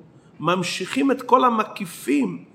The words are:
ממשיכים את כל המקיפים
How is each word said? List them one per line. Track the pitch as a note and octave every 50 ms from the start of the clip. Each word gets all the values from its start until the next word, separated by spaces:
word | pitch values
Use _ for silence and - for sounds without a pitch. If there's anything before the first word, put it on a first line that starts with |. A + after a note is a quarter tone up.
| - - - - - - - -
ממשיכים | D3 E3 F3+ F#3+ E3+ - - - F#3 - - C4 C#4 C#4
את | B3 C4+
כל | - - B3 C4 B3+
המקיפים | B3 A#3 A3 G#3+ - - - G3+ E3 - - - - C#4+ D4 B3 F#3 D#3 - - -